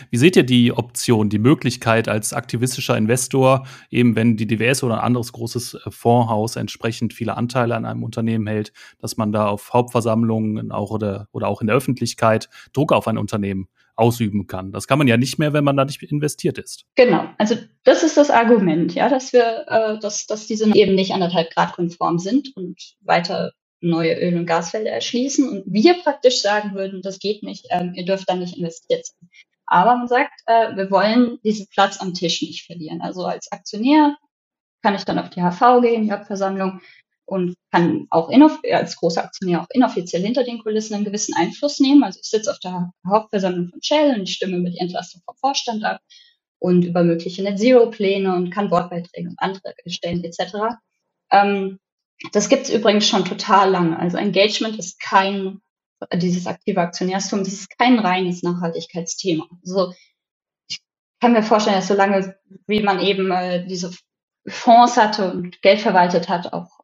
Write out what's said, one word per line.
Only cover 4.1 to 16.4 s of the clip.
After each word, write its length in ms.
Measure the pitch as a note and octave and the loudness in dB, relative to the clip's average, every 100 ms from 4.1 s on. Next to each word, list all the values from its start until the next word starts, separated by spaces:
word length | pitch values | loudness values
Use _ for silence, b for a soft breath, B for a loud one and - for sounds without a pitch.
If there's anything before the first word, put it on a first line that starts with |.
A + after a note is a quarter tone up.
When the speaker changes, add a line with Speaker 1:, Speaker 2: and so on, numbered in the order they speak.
| A2 | 4
Speaker 1:
wenn 200 | A#2 A2 | 2 2
die 100 | G#2+ | 0
D 120 | A2 | 0
W 80 | A#2 | 0
S 160 | C3+ | 0
oder 120 | B2 | 0
ein 100 | A2 | 0
anderes 280 | A2+ B2 A2+ | 0 -2 -4
großes, 420 | A#2 A#2 B2 - | -8 -8 -6 -8
äh, 160 | - - | -12 -14
Fondshaus 640 | - A#2 A#2+ A2+ G#2+ A2+ A#2 | -2 2 4 4 0 -2 -4
entsprechend 560 | A2 - A#2 A#2 A2+ | -8 -6 -6 -4 -6
viele 240 | - G#2+ G#2+ | -6 -6 -4
Anteile 400 | A#2+ C3 A#2 A2+ | -2 -2 -2 -2
an 80 | |
einem 180 | A#2 A#2 | -6 -8
Unternehmen 440 | A#2 A#2 A2+ A2+ G#2+ | -8 -4 -2 -2 -2
hält, 260 | G#2+ G#2 B B _ | -4 -6 B B _
dass 200 | G#2+ - | -8 -4
man 120 | G#2+ | -2
da 160 | G#2+ G#2 | 0 0
auf 260 | G#2 - | -2 -2
Hauptversammlungen 960 | B2 A#2+ A#2+ A2 A2 A2+ A2 G#2+ A2 A2 | 0 0 0 0 0 0 0 -2 -4 -6
auch 180 | G#2+ G2+ | -6 -6
oder, 380 | G#2+ G#2 G2+ G#2+ | -4 -4 -6 -10
oder 160 | A2+ G2+ | -6 -4
auch 120 | G#2+ | -2
in 60 | A2 | 0
der 100 | C3+ | 0
Öffentlichkeit 720 | C#3+ B2 A#2+ - A2+ A2 - B B | 0 -4 -6 0 2 2 -2 B B
Druck 200 | B2+ D#3 | -2 2
auf 140 | A2+ A2+ | 2 2
ein 120 | A2 | -4
Unternehmen 500 | G#2 G#2+ G2 F#2+ F#2+ _ _ - | -4 -4 -4 -4 -8 _ _ 2
ausüben 520 | A#2 A#2+ G#2+ G#2 F#2 | 2 2 -2 -2 -4
kann? 240 | F#2 F#2+ | -8 -10
Das 160 | G#2 - | -10 -2
kann 100 | C3+ | 2
man 80 | B2 | 4
ja 100 | A2+ | 4
nicht 220 | B2+ - | 2 -2
mehr, 140 | D3+ | 0
wenn 100 | D3 | 0
man 140 | C#3+ C#3 | 2 2
da 80 | |
nicht 180 | C#3 - | 0 -4
investiert 560 | - D3 D3 - | -8 -4 -4 -4